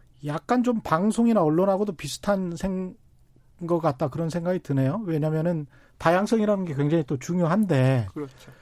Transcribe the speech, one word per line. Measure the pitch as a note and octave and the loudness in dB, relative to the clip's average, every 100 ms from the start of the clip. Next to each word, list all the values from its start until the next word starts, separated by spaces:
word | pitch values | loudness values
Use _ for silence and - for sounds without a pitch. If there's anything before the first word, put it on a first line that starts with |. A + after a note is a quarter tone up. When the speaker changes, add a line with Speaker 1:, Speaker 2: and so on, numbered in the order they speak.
| - _ C#3+ | -20 _ -8
Speaker 1:
약간 | D#3 - B3 | -6 0 0
좀 | A#3+ A3+ | 2 0
방송이나 | - D#3+ G3+ G#3+ A#3 A3 | 0 0 2 2 2 4
언론하고도 | D#3 D#3 G3 F#3+ G#3 | 4 4 4 2 0
비슷한 | D#3+ C#3+ - - G3 F#3 | -4 -8 -6 -2 -2 -2
생-, | E3 F#3+ F#3 F#3 - _ _ _ _ _ - E3+ | -4 -4 -4 -6 -10 _ _ _ _ _ -10 -2
것 | E3+ | 0
같다 | D#3+ C3+ D3+ | 0 0 -2
그런 | C#3+ E3 | -4 -4
생각이 | E3 E3+ F#3 | -4 -2 -4
드네요. | - C#3 C3+ F#3 G3+ | -2 0 0 -2 -4
왜냐면은 | D#3+ D#3 D#3+ E3 E3 D3 - - - | -2 0 0 0 -2 -6 -14 -20 -4
다양성이라는 | D#3+ F3+ G3+ A3+ G#3 G3+ F3+ | 2 2 2 2 2 0 -2
게 | |
굉장히 | C#3 C#3+ E3 D3+ | -2 0 0 0
또 | C#3 | -4
중요한데 | - F3+ E3 F#3 G#3 C#3+ B2+ C3 G#2 | -4 0 2 2 2 4 4 2 -2
Speaker 2:
그렇죠. | - C#3 - - - | -6 -12 -14 -20 -20